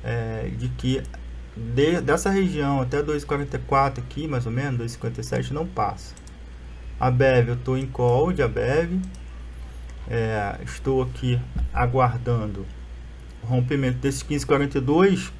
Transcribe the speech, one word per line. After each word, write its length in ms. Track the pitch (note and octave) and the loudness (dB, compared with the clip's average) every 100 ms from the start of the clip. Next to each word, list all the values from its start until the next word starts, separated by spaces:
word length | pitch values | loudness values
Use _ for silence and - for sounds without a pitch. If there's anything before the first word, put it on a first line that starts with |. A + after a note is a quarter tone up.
é, 460 | A#2 A#2 A2+ A2 - A#2 | -2 -4 -2 -4 -4 -4
de 100 | B2 | -4
que 340 | B2 B2+ - - - - - - - | -2 0 0 -2 -10 -10 -10 -12 -10
de, 460 | A2+ A#2+ D3+ F3 | -4 4 4 4
dessa 280 | C3 E3 G3 | 2 2 4
região 520 | G3 F#3 D3+ C#3 C#3 | 4 2 2 2 2
até 200 | B2+ C#3+ | 2 0
dois 220 | D3 D3+ | 0 -2
e 20 | C#3+ | 0
quarenta 300 | C#3+ C#3 B2 | -2 -2 -6
e 40 | |
quatro 440 | - C3+ C#3 - | 2 4 4 0
aqui, 240 | B2 - D#3 | -8 -6 -4
mais 180 | C3 A#2+ | -2 -2
ou 60 | |
menos, 260 | A#2+ C#3+ B2 | -2 -2 -2
dois 140 | A#2 | -4
e 20 | - | -4
cinquenta 260 | A#2 A#2+ | -6 -6
e 20 | |
sete, 300 | A#2+ C3 B2+ | -4 -2 -2
não 120 | C#3+ F3 | -4 -4
passa. 500 | - G#2 - - - - - - - - - - - | -2 -2 -2 -12 -16 -16 -16 -16 -14 -14 -14 -12 0
A 120 | B2+ | 2
Bev, 380 | B2 C3+ B2+ A#2 | 6 6 6 4
eu 60 | A#2+ | 0
tô 220 | B2+ C3 | 0 -2
em 80 | C3 | -2
call 480 | - B2 B2 E3 | 0 4 4 4
de 80 | E3 | 2
Abev. 580 | B2 G#2+ A2+ C#3+ E3+ F#3 F#3 - - - - - - - - - - | 2 2 2 2 2 0 -2 -8 -14 -12 -12 -12 -12 -12 -12 -12 -4
É, 460 | A2+ A2+ G#2+ G2+ F#2+ F#2 | -2 0 0 -2 -4 -8
estou 380 | - C3+ C3 | -4 0 2
aqui 360 | B2+ - B2+ B2 - - - | 0 -2 0 0 0 -2 -2
aguardando 920 | - A#2+ B2+ B2 A#2+ A#2 A#2+ G#2+ G2 F#2 - - - - - - - | 2 2 4 4 2 0 0 0 -6 -8 -10 -12 -12 -14 -14 -16 -12
o 40 | A2 | -2
rompimento 520 | B2+ B2 C#3+ C3 B2+ | 0 2 2 2 2
desse 260 | C3+ C3 - | 0 -2 -2
quinze 200 | D3 - | -4 2
quarenta 340 | C#3+ C#3+ C#3 | 4 4 0
e 20 | |
dois. 500 | B2+ D#3 G3 F#3 - | 4 6 6 6 -2